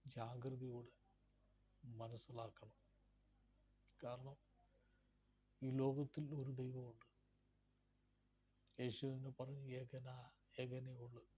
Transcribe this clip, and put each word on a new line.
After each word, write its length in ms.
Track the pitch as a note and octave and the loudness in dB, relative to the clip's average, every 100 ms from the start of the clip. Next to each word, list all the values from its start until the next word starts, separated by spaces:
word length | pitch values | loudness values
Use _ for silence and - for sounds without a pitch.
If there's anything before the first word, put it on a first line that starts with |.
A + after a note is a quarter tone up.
| C#3 | -6
ജാഗ്രതയോടെ 840 | B2 A2+ B2 C3 B2+ B2+ A#2+ A#2 - - - - - - - - - | -2 -2 0 0 0 0 -2 -6 -14 -20 -20 -20 -20 -20 -20 -20 -14
മനസ്സിലാക്കണം. 960 | B2 A2+ A2+ A#2 - A#2+ A2+ - A2 - - - - - - - - - - - - - | -8 -4 -2 -4 -4 -2 -2 -6 -16 -16 -20 -20 -20 -20 -20 -20 -20 -20 -20 -20 -20 -6
കാരണം 380 | B2 B2 C3 C#3+ - - - - - - - - - - - - | -4 -4 -6 -10 -18 -20 -20 -20 -20 -20 -20 -20 -20 -20 -20 -2
ഈ 80 | C3 C3+ | 4 8
ലോകത്തിൽ 440 | C3+ C3+ C#3 - D3 | 8 6 2 2 0
ഒരു 180 | D3 C3+ B2+ | 2 2 2
ദൈവമുണ്ട്. 460 | B2+ B2+ A#2+ A#2 - - - - - - - - _ _ - _ _ - - - - - | 0 0 -6 -10 -20 -20 -20 -20 -20 -20 -20 -20 _ _ -20 _ _ -20 -20 -20 -14 0
യേശു 220 | B2 A2+ C3+ | 2 4 2
തന്നെ 260 | C3 C3 C3 | 2 -2 -2
പറഞ്ഞു, 260 | C3 C#3 C3+ B2+ | -2 -2 -4 -4
"ഏകനാ-, 540 | B2+ C3 B2+ B2+ B2 - - - | -4 -6 -6 -8 -12 -16 -8 0
ഏകനേ 320 | B2+ B2+ C3 B2 B2 | 0 0 -2 -4 -6
ഉള്ളു." 180 | A#2+ - | -8 -14